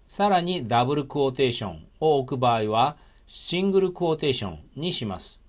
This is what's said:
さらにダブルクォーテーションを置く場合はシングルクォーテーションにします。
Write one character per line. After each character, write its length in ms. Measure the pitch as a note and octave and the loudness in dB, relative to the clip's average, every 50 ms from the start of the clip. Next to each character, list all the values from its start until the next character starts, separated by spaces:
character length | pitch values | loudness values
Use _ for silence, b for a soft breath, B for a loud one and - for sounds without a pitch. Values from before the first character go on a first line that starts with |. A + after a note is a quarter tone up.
| b | b
さ 220 | - - - G3+ G3+ | -10 -2 0 2 4
ら 120 | F#3+ F3 | 4 2
に 280 | E3+ F3 F3+ F3+ B2 A2 | 2 0 -2 -4 -2 0
ダ 160 | A#2+ A#2 B2 | 2 2 2
ブ 100 | B2+ D3 | 2 0
ル 120 | D3+ C#3 | -2 -2
ク 120 | - - D3 | -2 0 0
ォ 140 | C#3 C3+ C3 | 0 0 2
ー 0 | |
テ 160 | - C#3 B2 | 2 0 0
ー 40 | A#2+ | 0
シ 120 | - A2+ | -2 -6
ョ 60 | F#2+ | -8
ン 180 | E2 D#2+ D#2 - - - | -8 -12 -16 -20 -8 -2
を 200 | D#3 D#3 D3 C#3 | 2 2 2 2
置 180 | B2+ C3 C#3+ | 0 -2 -2
く 20 | B2+ | 0
場 160 | B2 B2 A#2 | 2 2 2
合 160 | A2+ A2 G#2+ | 2 0 0
は 260 | G#2+ A2+ B2 C#3+ D3+ b b b b b b | 2 2 2 2 0 b b b b b b
シ 340 | - - - - - E3 F3+ | -20 -18 -10 -6 -4 -2 0
ン 120 | F#3+ G3 F#3+ | 2 2 4
グ 80 | F#3+ | 4
ル 100 | F#3+ F3+ | 2 2
ク 140 | F3+ - F3 | 0 0 0
ォ 80 | E3 D#3+ | 0 0
ー 40 | |
テ 140 | D#3 - D3 | 0 0 0
ー 20 | B2+ | 0
シ 120 | - - | -2 -4
ョ 60 | F#2+ | -6
ン 100 | F2 D#2 - - - | -8 -10 -16 -16 -10
に 160 | C3 D#3 F3+ D#3+ | -8 -6 -4 -4
し 140 | - B2 | -4 -4
ま 120 | G#2 F#2+ F2 | -4 -6 -6
す。 240 | - - - - - | -10 -12 -14 -16 -20